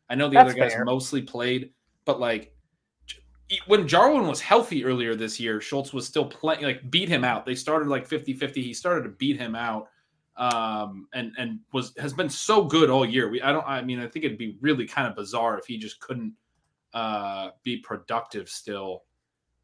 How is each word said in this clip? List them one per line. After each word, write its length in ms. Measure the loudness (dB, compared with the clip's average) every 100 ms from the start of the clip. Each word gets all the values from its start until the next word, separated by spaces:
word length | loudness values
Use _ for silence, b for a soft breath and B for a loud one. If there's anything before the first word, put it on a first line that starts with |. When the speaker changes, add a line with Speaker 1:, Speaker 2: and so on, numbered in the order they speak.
| -4
Speaker 1:
I 60 | 0
know 140 | 6
the 60 | 8
Speaker 2:
That's 160 | 8
Speaker 1:
other 80 | 6
guys 140 | 2
Speaker 2:
fair. 120 | 2 0
Speaker 1:
mostly 380 | -2 -2 -4
played, 480 | -4 -4 -2 -2 -4 _ _ _ -2
but, 140 | 0
like, 360 | 0 -2 -6 _ _ _ _ _ -18
j-, 100 | -18 _ _ -10
e-, 100 | -6 4
when 220 | 4 6
Jarwin 400 | 6 8 6 2
was 120 | 0
healthy 460 | 4 4 4 -2 0
earlier 300 | 0 0 -2
this 240 | -4 -4
year, 200 | -4 -4
Schultz 320 | -2 -4 -4
was 140 | -6 -4
still 200 | 0 -2
playing, 360 | -2 -2 -2
like, 280 | -2 -4 0
beat 180 | 0 2
him 140 | 2
out. 240 | 2 0 -4
They 80 | -6
started, 320 | 0 0 2
like, 160 | -2 -2
fifty 280 | -6 -4 -6
fifty. 260 | -6 -6
He 120 | -8 -4
started 280 | -2 -2
to 60 | -4
beat 280 | -4 -2 -2
him 160 | -4 -6
out, 340 | -4 -6 -8 b b _ _ -4
um, 680 | -2 0 -2 -4 -6 -10 -12
and, 200 | -10 -8 -8
and 220 | -8 -8 -6
was, 200 | -6 -6 -8
has 160 | -8
been 160 | -4 -6
so 340 | -4 2 2
good 260 | 4 6 6
all 160 | 6 4
year. 220 | 2 0
We, 140 | 0
I 100 | 0
don't, 160 | 0 0
I 140 | -4
mean, 180 | -4 -6
I 80 | -6
think 160 | -4
it'd 140 | -4 -4
be 180 | -10 -2
really 240 | 0 0 0
kind 200 | -2 -4
of 80 | -4
bizarre 420 | -6 -2 0 -2
if 80 | -6
he 120 | -10
just 220 | -12 -12
couldn't, 340 | -10 -8 -10 -12 _ _ _ _ _
uh, 560 | -6 -4 -4 -4 -6 -10 -10
be 140 | -6 -6
productive 720 | -6 -10 -4 -4 -4 -10 -10
still. 560 | -12 -10 -8 -8 -10 _ _ _ _ _ _